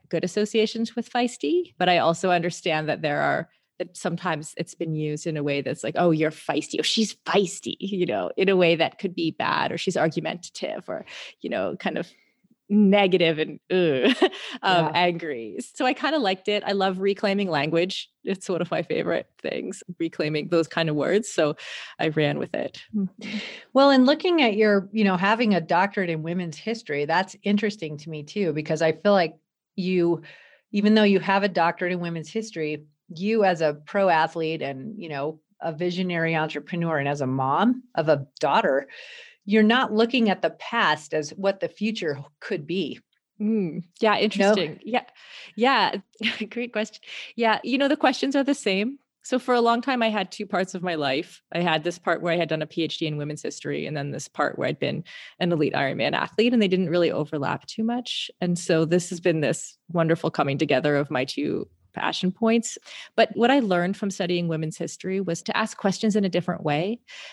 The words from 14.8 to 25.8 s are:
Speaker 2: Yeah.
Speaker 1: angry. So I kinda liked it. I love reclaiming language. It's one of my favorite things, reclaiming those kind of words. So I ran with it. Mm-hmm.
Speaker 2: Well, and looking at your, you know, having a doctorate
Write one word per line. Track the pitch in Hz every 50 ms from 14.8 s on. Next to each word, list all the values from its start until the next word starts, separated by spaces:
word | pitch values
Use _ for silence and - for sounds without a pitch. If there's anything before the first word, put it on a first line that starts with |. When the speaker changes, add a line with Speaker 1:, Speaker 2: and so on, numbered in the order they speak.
| 160
Speaker 2:
Yeah. | 151 160
Speaker 1:
angry. | 175 180 180 170 165 170 151 135 113 113 104 - 247
So | - - - - 277
I | 254 277
kinda | - 311 277 320 302
liked | 226 190 190 190 - 208
it. | 208 202 -
I | -
love | 202 196 190 196 185 185
reclaiming | 196 196 196 - 220 196 196 202 196 180
language. | 160 139 147 156 160 165 180 190 - - - - _ _ -
It's | - 196 190 - -
one | 180 170
of | 175 -
my | 170 160
favorite | 165 - - - - 175 165 - - - _ _
things, | - - - 64 - 185 196 - - - 175 -
reclaiming | 165 165 - - 151 151 156 151 - 156
those | 175 165 156
kind | - - 170 165 156
of | 151
words. | 147 135 - 185 214 233 -
So | - - 156 147 151 - - - - - - - - -
I | 156 160
ran | 151 160 151 143 147 151
with | - - -
it. | - - - - - - -
Mm-hmm. | 220 208 190 - - - - - 220 202 - - - - - _
Speaker 2:
Well, | - 269 277 277
and | 269 254 254
looking | 269 311 311 - 359 349 320
at | 262 226 196
your, | 214 214 214 202 196 190 196
you | 208 220 208
know, | 196 185
having | 175 196 202 226 220 247 214 190
a | 170
doctorate | 160 - 170 175